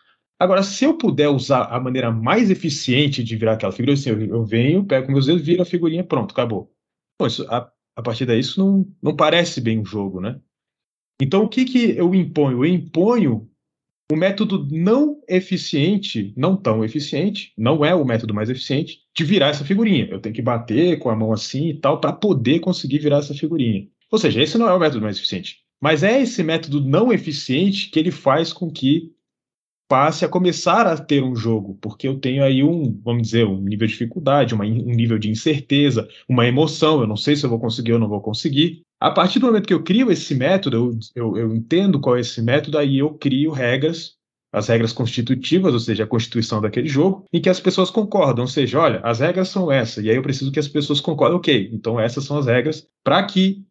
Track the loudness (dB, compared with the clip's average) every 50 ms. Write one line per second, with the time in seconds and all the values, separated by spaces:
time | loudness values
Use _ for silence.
0 | _ _ _ _ _ _ _ -2 0 2 2 2 0 -2 -2 0 0 0 2 0
1 | 0 0 2 2 2 2 2 0 0 0 0 0 0 -2 -4 -4 -4 -4 -2 -2
2 | -2 -2 -2 0 0 2 2 4 4 2 2 0 -2 -4 -6 -4 -2 0 2 2
3 | 2 2 0 -2 -4 -4 -4 -2 0 0 0 0 -2 -4 -4 -2 0 0 0 0
4 | 0 -2 -2 -2 -2 -2 -2 -2 -2 0 0 2 2 4 2 2 2 2 0 0
5 | 0 0 0 2 2 2 2 2 2 2 2 2 2 0 -2 0 0 0 0 -2
6 | -4 -2 -2 -4 -4 -2 -2 -4 -2 -2 -4 -6 -8 -10 _ _ _ _ _ _
7 | _ _ _ -4 -4 -2 -2 -4 -6 -4 -4 -6 -6 -8 _ _ _ _ _ -10
8 | -8 -6 -4 -2 0 0 2 0 0 0 0 0 2 4 4 2 0 -2 -6 _
9 | -4 -2 0 2 2 4 4 2 2 0 -2 -2 -2 0 0 0 -2 -4 -6 -6
10 | -6 -6 -6 -6 -8 -8 -8 -10 -16 _ _ _ _ _ _ _ _ _ _ _
11 | _ _ _ -4 -2 2 2 2 2 2 2 0 0 2 2 2 2 2 2 2
12 | 2 2 2 2 0 0 0 0 2 2 2 2 2 2 2 0 -2 -2 0 2
13 | 2 2 2 2 2 2 0 -2 -4 -10 _ _ _ _ _ _ _ _ _ _
14 | _ -4 0 0 0 0 0 0 -2 -2 -2 -2 -4 -4 -4 0 2 2 4 4
15 | 2 0 -2 -6 -4 -2 0 0 0 -2 -4 -4 -4 -2 -2 0 2 2 0 0
16 | -2 -4 -6 -6 -6 -6 -4 -2 0 0 0 0 0 0 0 0 0 -2 -4 -6
17 | -6 -4 -2 -2 -2 -2 -4 -6 -10 -12 _ -2 0 0 2 2 2 2 2 2
18 | 2 0 -2 -2 -2 -4 -4 -4 -4 -4 -4 -6 -4 -4 -2 -2 -2 -4 -10 -16
19 | _ _ -6 -4 0 0 2 2 2 2 0 -2 -2 -2 0 0 2 2 2 2
20 | 0 -2 -6 -8 -8 -8 -8 -4 -2 -2 -2 -2 -4 -2 0 2 2 2 0 0
21 | -2 -2 -2 0 0 0 -2 -2 -4 -6 -6 -4 -4 -4 -4 -2 0 0 0 0
22 | -2 -4 -2 0 0 0 0 2 2 2 0 2 0 -2 -4 -4 -4 -4 -2 -2
23 | 0 2 2 0 0 -4 -6 -6 -4 -4 -2 -2 0 -2 -2 -4 -6 -10 _ _
24 | _ _ -2 0 0 0 2 2 0 0 2 2 2 2 2 2 2 0 0 -2
25 | -4 -4 -4 -6 -6 -6 -6 -8 -10 -12 -16 _ _ _ _ _ 0 0 2 2
26 | 2 2 2 2 2 0 -2 -2 -2 -2 -2 -2 -2 -2 -2 -2 0 2 2 2
27 | 4 4 2 0 -2 -4 -8 -6 -4 -2 0 2 2 0 0 -2 -6 -2 -2 0
28 | 0 0 -2 -2 0 2 2 2 0 -2 -6 -8 -8 -8 -6 -2 0 2 2 0
29 | -2 -6 -14 _ _ _ _ _ _ _ _ _ _ _ _ _ _ 0 2 4
30 | 4 2 2 0 -2 -2 0 0 0 0 0 0 0 2 2 4 4 2 0 -2
31 | -2 0 0 0 2 0 -2 -2 -2 0 -2 -2 -2 -6 -10 -10 -10 -12 -10 -6
32 | -6 -6 -4 -4 -4 -2 0 2 2 2 4 4 4 2 2 0 -2 -2 -4 -4
33 | -4 -2 -2 0 0 2 2 2 4 2 2 -2 -2 -4 -2 0 -2 -2 -2 -4
34 | -6 -6 -6 -4 0 2 4 4 4 2 0 -2 -2 -2 -2 -2 -2 -2 0 0
35 | 2 2 0 0 0 -2 -4 -2 0 0 0 0 -2 0 2 2 4 2 2 0
36 | -2 -6 -10 -14 -4 0 2 4 4 4 4 2 2 0 2 2 2 4 4 2
37 | 2 0 -2 -2 0 0 0 2 0 0 -2 -2 -2 -4 -4 -2 0 2 2 2
38 | 2 0 -2 -4 -4 -6 -6 -4 -4 0 2 2 2 2 0 -6 _ _ _ _
39 | -2 0 2 2 2 2 2 2 2 2 2 2 2 0 -2 0 0 0 2 2
40 | 2 2 0 0 -2 -4 -2 0 2 2 2 0 0 0 0 0 0 0 -2 -6
41 | -10 -10 _ -6 -4 -4 -2 -2 -2 -2 -2 -4 -2 0 0 2 4 4 2 2
42 | 2 2 2 2 0 -4 -4 -2 0 2 2 0 0 0 0 0 2 2 2 2
43 | 0 0 -2 -2 -2 0 0 2 0 0 -2 -2 0 0 0 0 0 -2 -2 -6
44 | -10 -14 -18 _ _ _ _ _ _ _ -6 -4 0 2 2 2 2 0 -2 -2
45 | -4 -2 -2 -2 -2 -2 -2 -2 0 0 2 2 4 2 2 0 0 0 -2 -2
46 | 0 0 0 -2 -2 -2 -2 -4 -2 -2 -2 -2 -2 -2 -2 -2 -2 0 2 2
47 | 2 2 0 -2 -4 _ -4 0 2 2 0 2 0 0 2 2 0 0 0 -2
48 | -2 0 2 2 2 2 2 0 -2 -2 0 0 0 2 2 2 2 2 2 0
49 | -2 -2 0 0 0 0 0 -2 -2 -2 -2 -2 0 2 2 0 0 -2 -4 -4
50 | 0 0 2 2 0 -2 -4 -4 -4 -4 -2 -2 -4 -2 -2 -4 -2 -2 -2 -2
51 | -2 -2 0 2 2 2 2 2 2 2 2 2 0 -2 -8 -8 -6 -4 -2 0
52 | -2 -2 -2 -6 -6 -4 -4 -2 0 0 0 2 0 -2 -4 -8 -12 _ _ _
53 | _ 2 2 2 0 0 0 2 2 2 0 -4 -8 -8